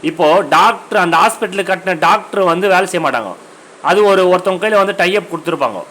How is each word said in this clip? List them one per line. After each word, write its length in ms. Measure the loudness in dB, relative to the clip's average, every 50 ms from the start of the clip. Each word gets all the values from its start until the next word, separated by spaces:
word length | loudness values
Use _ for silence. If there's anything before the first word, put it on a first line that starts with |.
| -6 -6
இப்போ 180 | -4 0 2 2 2 2 2 2 2
டாக்டர், 460 | 4 4 2 0 -2 -8 -4 -2 -2 0
அந்த 120 | 2 2 2 2
ஹாஸ்பிட்டலுக்கு 500 | 2 0 -2 -8 -6 -4 -6 -4 -4 -4
கட்டின 260 | -4 -2 -6 -4 0 2
டாக்டர் 420 | 2 2 0 -2 -6 -4 -2 0 0 0
வந்து 140 | 0 2 2 2
வேலை 120 | 2 0 0
செய்ய 120 | -4 -2 -2
மாட்டாங்க. 260 | -2 -2 -2 -6 -6 -10 -14 -18 -20 -20 -20 -20 -20 -20 -6 -2 0
அது 100 | 2 4 4 4 4
ஒரு, 100 | 4 4 2
ஒருத்தவங்க 320 | 2 2 0 -2 -4 -2 -2
கையில 200 | 0 2 2 2
வந்து 180 | 0 0 -2 -2
டை 80 | 0 0 -2
அப் 140 | -4 -4 -10
கொடுத்துருப்பாங்க 480 | -8 -6 -6 -2 -2 -2 -4 -4 -6 -12 -12